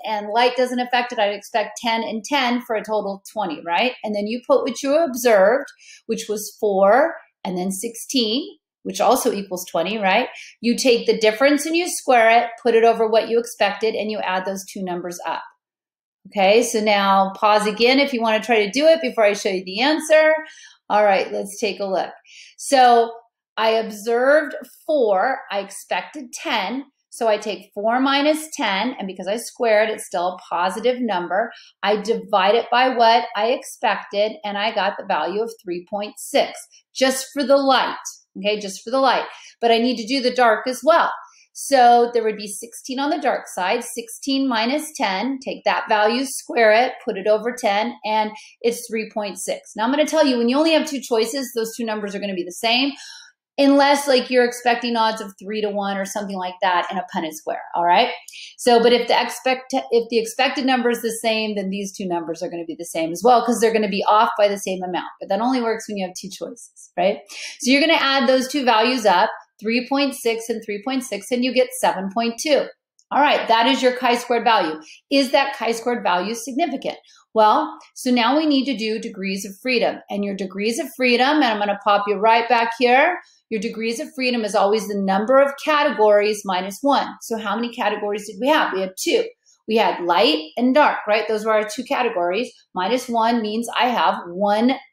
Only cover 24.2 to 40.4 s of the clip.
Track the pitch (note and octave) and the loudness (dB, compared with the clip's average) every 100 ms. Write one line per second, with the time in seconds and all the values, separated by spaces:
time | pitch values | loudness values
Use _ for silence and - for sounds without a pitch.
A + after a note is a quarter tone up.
24.2 | C4 D4+ D4 - B3+ - - D4+ A3+ F#3 | 4 4 2 -8 -16 -12 -2 0 2 2
25.2 | A#3 C4+ - G3+ G3 - - F#3 F#3 D4+ | 0 -2 -6 -8 -8 -12 -6 -6 -6 -12
26.2 | B3 - E4 A#3+ F#3+ B3+ C#4+ _ _ - | -16 -12 -4 -4 -4 -6 -10 _ _ -4
27.2 | A3+ G#3 G#3+ F#3 - - G#3 B3 C4+ C#4 | 0 0 -2 -10 -10 -6 -2 0 2 2
28.2 | D4 D#4 - - A#3 F#3+ A#3 B3+ G3 F#3 | 2 0 -4 -4 -2 -2 -2 -4 -8 -8
29.2 | F#3 A3+ A#3+ - A#3+ G#3 G#3+ A3 - F#3 | -6 -6 -6 -4 2 2 2 -2 -6 -4
30.2 | F3 F3+ - E3+ F#3 G3 A3+ B3 A#3+ F3 | -4 -4 -6 -4 -2 -2 -2 0 -2 -2
31.2 | F3 F3+ - - - _ G3 G#3+ F#3+ A3+ | -2 -2 -2 -6 -20 _ -2 0 0 -4
32.2 | - G3+ F#3 A#3 A3+ A#3+ C4 A#3+ A3+ A#3 | 0 2 4 2 2 2 4 4 6 6
33.2 | B3 G3+ A3 C4+ - - A#3 G3 - G3+ | 2 -2 -2 -2 -6 -4 -2 -2 -4 -2
34.2 | G#3+ G#3+ G#3 G3+ G#3+ G#3 F#3+ - - E3+ | -2 -4 -8 -4 -2 -2 -2 -2 -2 -2
35.2 | D#3+ G3+ A3+ A3+ - F3 F3 G3+ G#3 - | -2 -2 -4 -8 -10 -10 -8 -8 -8 -12
36.2 | - C4+ - - - _ _ - C4 C4 | -2 0 0 -4 -20 _ _ 0 0 0
37.2 | - C#4 B3+ C#4 C4+ B3+ - - - - | -4 -4 2 4 4 2 2 -4 -12 -18
38.2 | _ - G3 G#3 G3+ F#3+ - C4 C4+ F#3+ | _ -6 -4 -2 -4 -12 -4 0 2 2
39.2 | - - - _ A#3 A3+ A#3+ A3+ G#3+ C#4 | -2 -12 -20 _ 2 4 2 -2 -2 -2
40.2 | B3 B3 | 0 2